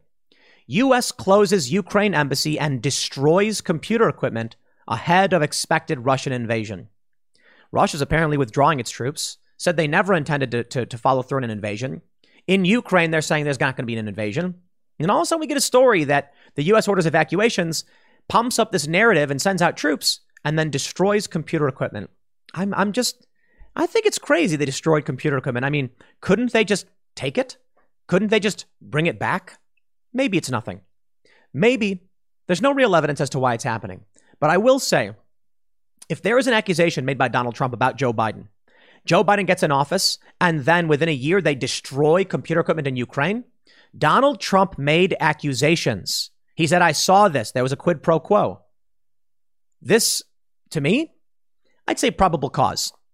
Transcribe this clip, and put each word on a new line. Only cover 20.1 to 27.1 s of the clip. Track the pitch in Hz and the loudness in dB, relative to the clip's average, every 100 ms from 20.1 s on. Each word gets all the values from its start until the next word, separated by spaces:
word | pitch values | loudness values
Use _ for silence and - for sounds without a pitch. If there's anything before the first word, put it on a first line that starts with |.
| - _ _ 147 | -6 _ _ -2
and | 156 | 0
then | 156 | 0
destroys | 135 - - 196 208 - | -2 -4 0 0 0 -2
computer | 165 - 160 143 | -6 -4 -2 -2
equipment. | - 131 104 - _ _ _ _ | -2 -6 -8 -12 _ _ _ _
I'm, | 160 202 | -6 -4
I'm | 165 202 | -2 -2
just, | 220 240 - _ _ _ - - - | -2 -4 -6 _ _ _ -20 -10 -4
I | 349 | -2
think | 453 415 | 0 0
it's | - | -2
crazy | - 320 247 147 | 0 2 2 0
they | |
destroyed | 139 135 160 156 | -2 -2 0 0
computer | 147 127 151 135 | -2 -4 -2 -2
equipment. | 135 123 139 | -2 -4 -2
I | |
mean, | 147 123 - _ _ | -2 -4 -10 _ _
couldn't | - 220 247 | 0 2 2
they | 226 | 0
just | 202 196 - _ _ | 0 -2 -4 _ _